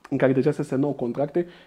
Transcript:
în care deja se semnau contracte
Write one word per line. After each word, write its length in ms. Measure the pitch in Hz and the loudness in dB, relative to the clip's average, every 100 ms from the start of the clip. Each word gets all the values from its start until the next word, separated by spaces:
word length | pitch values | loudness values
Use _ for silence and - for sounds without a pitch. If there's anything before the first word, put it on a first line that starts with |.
| - | -6
în 80 | 135 | 2
care 160 | 131 | 4
deja 180 | 135 135 | 4 2
se 120 | 147 | 0
semnau 280 | 143 131 147 | -2 -2 -2
contracte 560 | 135 123 120 147 175 175 - | -2 -4 -4 -2 -2 -4 -8